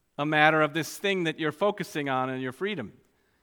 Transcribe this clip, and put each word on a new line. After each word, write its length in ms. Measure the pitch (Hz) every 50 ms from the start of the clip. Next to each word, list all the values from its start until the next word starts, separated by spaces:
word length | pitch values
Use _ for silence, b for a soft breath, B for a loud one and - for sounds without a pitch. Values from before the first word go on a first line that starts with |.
| _ _ _
a 100 | - 143
matter 360 | 151 156 151 151 156 160 156
of 140 | 156 147 143
this 200 | 165 147 - -
thing 280 | - - 202 196 185 170
that 160 | 160 151 -
you're 120 | 160 151
focusing 560 | 147 - 196 208 202 - 170 - - 156 143 139
on 220 | 131 131 131 131
in 100 | 131 131
your 120 | 131 131
freedom. 420 | 127 - 185 202 214 160 110 90 - - _ _ _ _ _ _ _ _